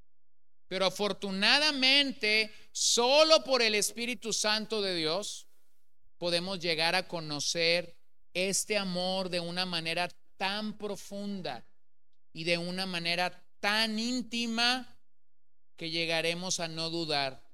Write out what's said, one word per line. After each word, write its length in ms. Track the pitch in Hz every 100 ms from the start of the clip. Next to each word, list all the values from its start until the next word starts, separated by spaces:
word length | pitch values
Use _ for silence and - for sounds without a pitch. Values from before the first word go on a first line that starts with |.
| - - - - - - -
pero 200 | 185 185
afortunadamente, 1700 | 185 208 196 202 190 214 269 302 285 262 277 277 - 214 214 214 - -
solo 720 | - - - 240 285 311 311
por 180 | - 262
el 140 | 233
Espíritu 580 | 214 190 - 240 247 220
Santo 480 | 185 214 214 214 220
de 120 | 196
Dios 540 | 175 156 170 208 - - - - - - - - -
podemos 440 | 175 170 180 196
llegar 340 | 170 160 165
a 140 | 180 180
conocer 880 | 170 156 147 - 170 165 175 175 - - - -
este 420 | 175 190 185 - 214
amor 540 | 196 180 180 190 185
de 100 | 175
una 260 | 170 180 185
manera 420 | 175 165 165 175 - - -
tan 420 | 190 208 214 -
profunda 880 | 208 202 - 202 202 196 156 120 - - - - - - -
y 120 | 160
de 140 | 160 170
una 280 | 175 185 190
manera 580 | 180 170 170 180 180 - -
tan 400 | 202 214 226 214
íntima 960 | 226 254 233 233 233 226 240 254 247 - - - - - - - - -
que 140 | 165
llegaremos 720 | 165 165 165 160 170 185 175
a 80 | 165
no 200 | 160 165
dudar 540 | 165 160 147 135 131 -